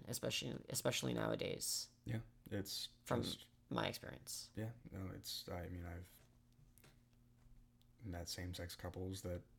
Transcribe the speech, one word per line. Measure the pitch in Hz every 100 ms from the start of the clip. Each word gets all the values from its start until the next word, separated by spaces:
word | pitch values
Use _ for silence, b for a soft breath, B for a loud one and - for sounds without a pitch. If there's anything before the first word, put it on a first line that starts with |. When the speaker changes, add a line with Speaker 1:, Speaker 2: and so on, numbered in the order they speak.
| -
Speaker 1:
especially, | 123 120 - 131 - -
especially | 135 123 117 131
nowadays. | 117 110 113 92 90 - - - - -
Speaker 2:
Yeah, | 113 - - -
it's | 101 95 - - -
Speaker 1:
From | - 123
Speaker 2:
just | - - - - -
Speaker 1:
my | 120 98
experience. | - - - - - - -
Speaker 2:
Yeah, | 113 120 -
no, | 95 95 98
it's, | - - -
I | 90 87
mean, | 90 87
I've | 85 90 - - - - - - - - - - - - - - - - - - - 113
met | 87 85
same-sex | - 90 87 87 -
couples | 90 90 92 95
that | 90 87 -